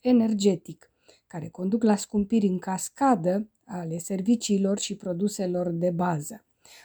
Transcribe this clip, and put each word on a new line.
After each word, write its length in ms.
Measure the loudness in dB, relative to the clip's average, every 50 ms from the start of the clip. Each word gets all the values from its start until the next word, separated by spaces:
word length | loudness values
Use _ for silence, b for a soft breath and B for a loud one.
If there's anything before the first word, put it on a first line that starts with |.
energetic, 920 | 2 4 4 6 6 4 2 2 4 2 2 2 _ -12 -18 _ _ _ b b b b b b b
care 220 | b -12 -10 -10 -10
conduc 340 | -10 -6 -4 -2 -2 2 2
la 140 | 2 2
scumpiri 500 | 2 0 -4 -2 -2 -2 2 2 2 2
în 120 | 2 0 -2
cascadă 920 | -4 -4 -6 -6 -6 -8 _ 0 2 2 2 2 2 0 0 -2 -2 -6 _ _ _
ale 340 | -12 -12 -10 -8 -6 -8 -8
serviciilor 800 | -6 -6 -6 -2 2 2 2 2 2 0 0 2 2 2 0 -2
și 180 | -4 -6 -8
produselor 720 | -8 -6 -6 -4 -2 -2 -2 -2 -2 -4 -2 -2 -2 -2 -2
de 220 | -2 0 0 0
bază. 540 | 0 0 0 0 0 -2 -4 -8 -14 -18 _ _ _ _ b b b b